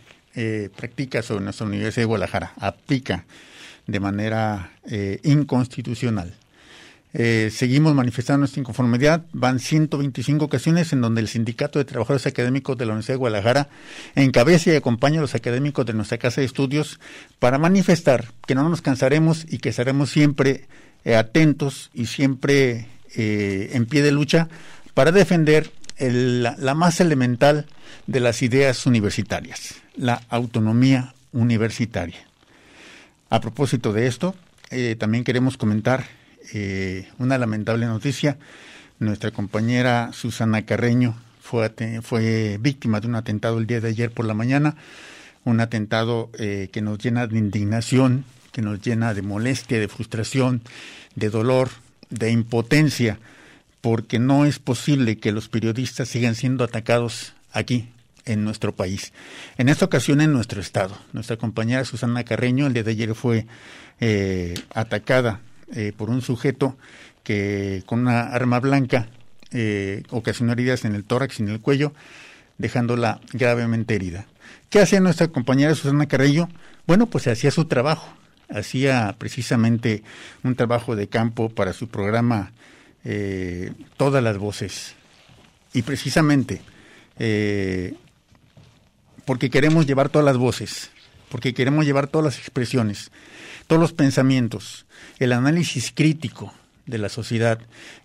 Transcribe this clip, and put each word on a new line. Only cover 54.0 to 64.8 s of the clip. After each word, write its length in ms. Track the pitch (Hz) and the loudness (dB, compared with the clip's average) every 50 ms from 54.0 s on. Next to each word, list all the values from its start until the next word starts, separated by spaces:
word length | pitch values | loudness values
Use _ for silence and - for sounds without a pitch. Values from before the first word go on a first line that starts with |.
| 107 - - 113 | -2 -2 -2 0
no 280 | 120 131 139 139 147 | 2 4 4 4 4
es 120 | 147 135 - | 4 2 0
posible 600 | - - 123 - - - 147 135 131 113 107 107 | -4 -4 -4 -2 0 0 2 2 2 2 0 0
que 140 | - 113 104 | -2 -2 -2
los 180 | 110 104 - | -2 -4 -4
periodistas 580 | - 113 107 113 113 117 131 123 - - 131 117 | -4 -2 0 0 -2 -2 -4 -6 -6 -6 -6 -6
sigan 260 | - 123 120 120 113 | -2 -2 0 0 0
siendo 300 | 117 - 127 131 131 123 | 0 -2 -2 0 0 -2
atacados 720 | 117 - 113 110 - 117 120 120 117 113 - - - - _ _ _ - | -2 -4 -4 -2 0 0 2 0 -2 -6 -8 -12 -14 -18 _ _ _ -6
aquí, 380 | 110 107 - 127 123 110 - - _ _ _ _ _ _ | -6 -2 -2 -2 -2 -2 -6 -12 _ _ _ _ _ _
en 180 | - 110 104 104 | -4 -2 -2 -2
nuestro 300 | 107 107 - - 104 - | -2 -4 -4 -6 -6 -4
país. 380 | - 101 92 95 101 - - - - - - - - - - - - | -4 -4 -4 -6 -8 -10 -12 -18 -20 -20 -20 -20 -20 -20 -10 -4 0
En 100 | 123 123 | 2 2
esta 160 | 156 - 202 | 4 4 2
ocasión, 380 | - - 143 - - 147 143 151 | 2 2 2 2 2 4 4 4
en 100 | 156 147 | 4 4
nuestro 300 | 127 107 - - 101 98 | 2 0 -2 -6 -8 -8
estado. 360 | - - - 98 92 101 - - - - | -4 -2 -2 -2 -2 -4 -10 -16 -14 -12
Nuestra 240 | 120 110 - 120 | -10 -8 -6 -6
compañera 480 | 110 - 113 104 113 113 113 123 131 135 | -6 -6 -4 -4 -2 -2 0 0 -2 -2
Susana 400 | - - 113 - 120 120 120 113 | -4 -6 -4 -4 -2 -2 -2 -2
Carreño 420 | - 117 104 110 123 123 131 147 | -4 -2 -2 0 0 0 2 0
el 60 | 143 123 | 0 0
día 120 | 120 107 | 0 -2
de 80 | 110 113 | -2 -2
ayer 220 | 107 117 110 110 | -2 -2 -4 -4
fue, 320 | - - 123 117 110 107 - - - - - - - - - _ - | -2 0 0 0 0 0 -4 -10 -20 -20 -20 -20 -20 -20 -20 _ -2
eh, 540 | 120 113 107 101 98 95 95 92 87 87 87 87 - - - | 0 0 2 2 0 0 -2 -2 -4 -6 -8 -10 -12 -8 -6
atacada, 680 | 110 | -6